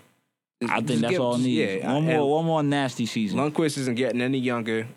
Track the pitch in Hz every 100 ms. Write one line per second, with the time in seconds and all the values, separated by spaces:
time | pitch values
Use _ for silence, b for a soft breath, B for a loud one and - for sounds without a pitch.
0 | - _ _ _ _ - 117 113 117 117
1 | 113 180 123 120 127 123 113 95 - 139
2 | 160 156 139 156 165 160 147 143 135 123
3 | 113 117 104 113 147 151 160 143 127 117
4 | 127 120 127 135 123 120 113 113 117